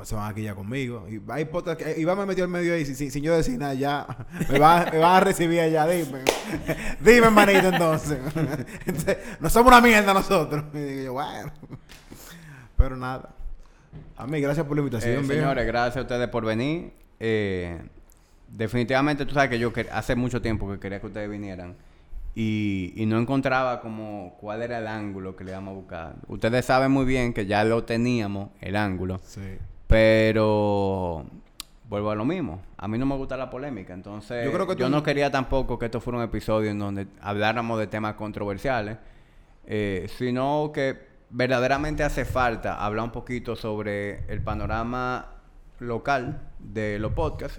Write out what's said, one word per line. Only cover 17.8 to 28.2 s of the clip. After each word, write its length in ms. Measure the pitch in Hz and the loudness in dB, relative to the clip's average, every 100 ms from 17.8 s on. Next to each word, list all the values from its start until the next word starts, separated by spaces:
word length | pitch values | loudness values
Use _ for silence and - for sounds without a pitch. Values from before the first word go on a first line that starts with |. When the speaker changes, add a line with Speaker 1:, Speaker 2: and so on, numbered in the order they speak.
| 57 - - - _ _ - | -12 -20 -20 -20 _ _ -14
Speaker 2:
definitivamente, 760 | 110 110 120 117 131 143 143 | -6 -2 0 2 2 2 0
tú 80 | 139 | 0
sabes 160 | 143 139 | 2 2
que 100 | 120 | 2
yo 140 | 120 | 0
que, 160 | 104 107 | -2 -4
hace 240 | 107 - | -4 -2
mucho 280 | 120 123 120 | 0 0 -2
tiempo 280 | 117 104 98 | -2 -2 -4
que 80 | 98 | -6
quería 220 | 95 98 | -8 -10
que 60 | 107 | -10
ustedes 240 | 101 104 | -8 -8
vinieran. 440 | 104 101 92 90 - - - - - - | -8 -10 -12 -14 -18 -20 -20 -14 -12 -8
Y, 580 | - 110 107 104 98 90 | -4 -2 0 0 -2 -4
y 120 | - 110 | -4 0
no 120 | 113 | 0
encontraba 640 | 117 135 135 127 127 120 | 0 0 0 0 0 -4
como 560 | 117 110 107 104 90 - | -8 -10 -10 -10 -12 -12
cuál 220 | 104 107 | -10 -8
era 160 | 117 120 | -6 -6
el 80 | 110 | -6
ángulo 480 | 107 104 95 95 | -8 -8 -8 -10
que 80 | 92 | -10
le 80 | 95 | -12
íbamos 220 | 95 98 | -12 -12
a 20 | |
buscar. 400 | 98 90 87 82 - - | -14 -12 -12 -12 -14 -12
Ustedes 360 | 101 113 123 | -4 0 2
saben 280 | 120 131 135 | 2 4 4
muy 120 | 135 | 4
bien 280 | 127 131 120 | 2 2 0
que 120 | 117 98 | -2 0
ya 180 | 104 | 2
lo 180 | 110 113 | 4 2
teníamos, 680 | 113 117 120 123 | 0 0 2 0